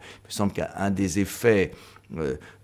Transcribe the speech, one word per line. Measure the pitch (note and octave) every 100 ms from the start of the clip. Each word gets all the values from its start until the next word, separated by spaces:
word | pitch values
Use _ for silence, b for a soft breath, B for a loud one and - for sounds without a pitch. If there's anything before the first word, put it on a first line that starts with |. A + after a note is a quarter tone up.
| B B
il | -
me |
semble | - G2+
qu'un | - D#2+ - G2
des | G2 G2 F2+
effets, | F#2 - A#2+ G#2 F2 B B B - D#2+
euh, | D2 B1+ B B